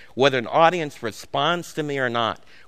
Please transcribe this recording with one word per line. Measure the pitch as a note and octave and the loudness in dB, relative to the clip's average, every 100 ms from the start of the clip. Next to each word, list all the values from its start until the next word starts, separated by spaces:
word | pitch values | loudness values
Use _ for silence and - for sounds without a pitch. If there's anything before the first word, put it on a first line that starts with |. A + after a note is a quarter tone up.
| - - | -14 2
whether | C#3 C3 | 2 2
an | A2 | 0
audience | C3 C3+ F3 D3 - | 4 4 4 -6 -8
responds | A2+ - - C#3 D3 F3 E3 | -10 -10 -6 -2 0 -2 -6
to | - | -8
me | D3 C#3 | -4 -2
or | B2 | -2
not, | A#2 A2+ - - - | 0 -2 -4 -12 -20